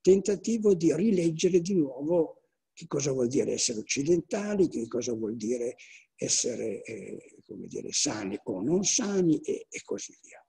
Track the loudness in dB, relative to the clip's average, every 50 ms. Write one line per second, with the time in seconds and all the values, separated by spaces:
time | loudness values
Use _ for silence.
0 | _ 6 6 6 6 0 -2 0 0 -2 -2 2 4 4 4 6 4 2 2 4
1 | 2 2 2 4 2 0 0 2 2 4 4 4 2 4 2 2 2 0 -2 -6
2 | -2 0 2 2 2 0 -2 _ _ _ _ _ _ _ _ -20 -10 -6 -4 -2
3 | -2 -2 0 0 0 2 2 0 0 0 0 -2 -2 -2 -2 -4 -4 -4 -4 -2
4 | 2 2 2 0 0 _ -4 -4 -2 -2 2 2 2 2 2 -4 -6 -4 -4 -4
5 | -4 -2 -4 -4 -4 -6 -6 -4 -4 -4 -2 -2 -4 -6 -6 _ -18 -20 -20 -20
6 | _ _ _ _ -2 -2 0 0 0 -2 -4 -4 -4 -6 -6 -6 -8 -12 -12 -12
7 | -12 -12 -14 -14 -16 -20 _ -20 _ _ -16 -14 -14 -12 -10 -10 -10 -6 -4 -2
8 | -2 -2 -2 -4 -6 -6 -6 -6 _ -6 -6 -4 -2 0 0 0 2 2 0 0
9 | 0 0 0 2 4 4 2 2 0 -4 -6 -6 -8 _ -16 -16 -8 -8 -8 -8
10 | -8 -12 -16 _ _ -20 -20 -20 _